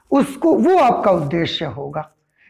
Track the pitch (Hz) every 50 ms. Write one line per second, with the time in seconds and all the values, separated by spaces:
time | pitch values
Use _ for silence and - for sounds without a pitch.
0 | _ - 277 277 254 - - - - 330 320 - 220 330 381 359 285 240 - -
1 | - 208 190 170 151 139 170 170 165 156 - - 165 147 104 120 143 143 147 160
2 | 151 - _ _ _ _ _ _ _ _